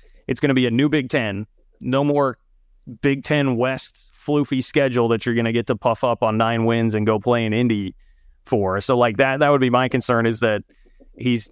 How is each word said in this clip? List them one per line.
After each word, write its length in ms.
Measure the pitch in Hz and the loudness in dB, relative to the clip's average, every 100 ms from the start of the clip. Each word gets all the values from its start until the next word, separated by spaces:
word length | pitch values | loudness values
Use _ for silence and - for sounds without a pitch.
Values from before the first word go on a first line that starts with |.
| _ _ - | _ _ -8
it's 140 | 131 | -2
gonna 140 | 143 | 0
be 120 | 131 123 | 2 2
a 40 | |
new 180 | 117 147 | 2 2
Big 220 | 151 127 | 0 -2
Ten, 360 | 143 110 98 107 _ _ - | -4 -4 -6 -10 _ _ -14
no 240 | 127 135 | -4 0
more 360 | 143 143 135 123 _ _ _ _ - 117 | 0 0 -2 -4 _ _ _ _ -20 -4
Big 200 | 143 139 | -2 0
Ten 340 | - 151 139 117 | -2 0 0 0
West 540 | 127 131 - - - | -2 -4 -8 -14 -20
floofy 520 | - - 147 139 131 | -12 -2 0 0 -2
schedule 420 | 120 156 139 123 117 | -2 0 2 2 2
that 180 | 113 | 0
you're 120 | 123 117 | 0 -2
gonna 160 | 117 | 0
get 160 | 117 110 | -2 -2
to 80 | 120 | -2
puff 260 | 123 113 | -2 0
up 220 | 127 117 | -2 0
on 120 | 110 110 | 0 0
nine 280 | 113 117 | 0 0
wins 320 | 113 117 113 107 | 0 2 0 0
and 100 | 107 | 0
go 140 | 110 | 0
play 260 | 123 120 113 | 2 0 0
in 60 | |
Indy 420 | 110 120 107 95 - _ _ - _ - | 0 0 0 -4 -10 _ _ -20 _ -4
for. 340 | 117 95 98 | -2 0 -2
So, 180 | - 123 | 0 2
like, 200 | 120 101 | 2 2
that, 200 | 135 135 | 0 2
that 120 | 147 | 2
would 100 | 143 | 2
be 100 | 127 | 2
my 180 | 120 127 | 2 0
concern, 380 | 127 - 117 117 | -2 0 0 0
is 140 | 107 | 0
that 240 | 117 104 - _ _ _ - - | 0 -2 -4 _ _ _ -20 -6
he's, 320 | 120 117 - | -2 -2 -2